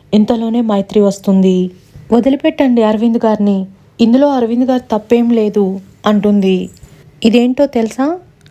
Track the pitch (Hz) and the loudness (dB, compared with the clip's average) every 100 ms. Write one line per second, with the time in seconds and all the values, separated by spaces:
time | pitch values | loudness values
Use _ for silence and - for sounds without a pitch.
0 | _ 214 214 233 226 233 226 202 196 208 | _ 0 0 -2 -2 -2 -2 -2 -2 0
1 | 202 190 - 190 185 185 180 - _ - | 0 -2 -2 2 2 0 -2 -8 _ -20
2 | - 233 269 285 320 311 277 240 214 214 | -2 0 0 0 -2 0 0 2 2 0
3 | 233 226 226 214 202 196 190 - _ - | 0 0 0 0 0 -2 -4 -14 _ -2
4 | 226 254 285 269 233 240 254 254 247 214 | 2 2 2 0 -2 -2 0 -2 -2 -6
5 | 214 240 233 226 214 208 190 190 - - | 0 0 2 0 0 0 -2 -4 -12 -8
6 | 208 208 208 202 190 185 185 - - - | -2 0 2 0 2 -2 -4 -14 -20 -20
7 | - _ 220 233 247 262 285 240 220 220 | -20 _ 0 2 0 0 -2 -2 -4 -4
8 | 277 359 - _ - | -6 -6 -12 _ -8